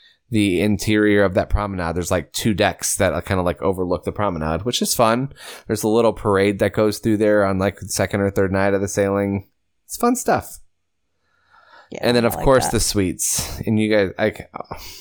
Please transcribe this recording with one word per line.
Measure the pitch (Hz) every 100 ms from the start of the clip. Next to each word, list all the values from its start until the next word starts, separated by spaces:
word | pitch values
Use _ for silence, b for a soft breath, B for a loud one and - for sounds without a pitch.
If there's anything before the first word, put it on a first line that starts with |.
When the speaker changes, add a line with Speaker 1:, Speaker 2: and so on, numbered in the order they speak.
| b b _
Speaker 1:
the | 110 101 87
interior | 104 98 - 107 104 101
of | 98
that | 98 90
promenade. | 101 104 92 85 85
There's, | 82
like, | 90 76
two | - 113
decks | 92 98 - - -
that | 92 78 -
kinda, | 95
like, | 87 85
overlook | 98 92 90 87
the | 98
promenade, | 98 101 82 78 85
which | 117 -
is | 202
fun. | - 110 120 139 B B B -
There's | 110
a | 110
little | 113 113
parade | - 107 98 101 98
that | 104
goes | - 107 101
through | 113 104
there | 107 104
on, | 98 95
like, | 101 -
the | 98
second | - 98 104
or | 98
third | 101 95
night | 98 98
of | 98
the | 98
sailing. | 104 98 98 101 98 - _ _ _ _
It's | -
fun | 240
stuff. | 247 - 139 - - - _ _ _ _ _ b b b b b b b
Speaker 2:
Yeah, | -
Speaker 1:
And | 117 120
then, |
Speaker 2:
I | 117
Speaker 1:
of |
Speaker 2:
like | -
Speaker 1:
course, | 139 131 -
Speaker 2:
that. |
Speaker 1:
the | 113
suites. | - 104 92 - - - - - -
And | 107
you | 107
guys, | 107 95 -
like, | 90 - -
oh, | - - B B B